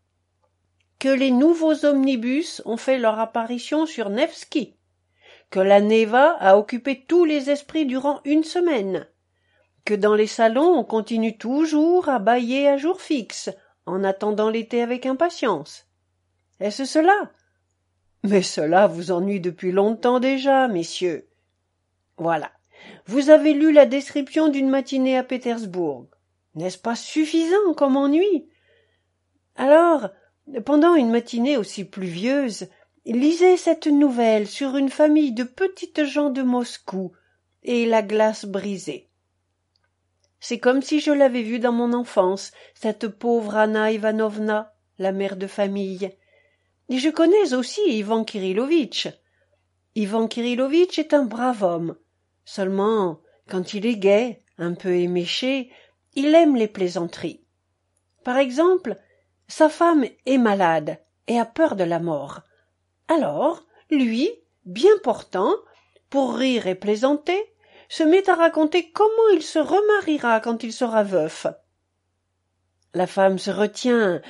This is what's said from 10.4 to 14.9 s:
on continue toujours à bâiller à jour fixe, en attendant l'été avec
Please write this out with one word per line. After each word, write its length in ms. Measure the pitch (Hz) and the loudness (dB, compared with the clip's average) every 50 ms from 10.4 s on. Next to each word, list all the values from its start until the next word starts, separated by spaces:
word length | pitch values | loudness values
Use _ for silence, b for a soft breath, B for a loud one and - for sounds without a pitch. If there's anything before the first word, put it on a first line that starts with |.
| 226 226 226 254 302 359 359 294 | 2 2 2 4 4 4 4 2
on 60 | - | 0
continue 540 | - 220 220 214 - 233 226 220 226 214 - | -2 -4 -4 -4 -2 -2 -2 -2 -2 -4 -6
toujours 720 | - 220 262 285 320 311 311 294 302 330 349 359 349 302 | -8 -4 -2 -2 0 0 2 2 2 4 2 2 2 0
à 100 | 277 240 | -2 0
bâiller 480 | 196 214 240 247 247 233 254 277 285 285 | 2 2 2 2 0 -2 -2 2 2 2
à 100 | 277 277 | 2 2
jour 240 | 269 320 370 359 | 0 -4 -4 -4
fixe, 480 | - - 320 269 202 - - - - - 185 b b b b b _ | -4 -6 -6 -6 -6 -8 -12 -12 -12 -12 -14 b b b b b _
en 180 | - 175 196 196 | -8 -6 -2 -2
attendant 460 | 190 190 190 208 208 214 202 214 220 | -2 -2 -2 -4 -4 -2 0 -2 -2
l'été 320 | 220 226 220 226 - 240 | -2 -4 -6 -4 -4 -4
avec 240 | 240 233 | -2 -2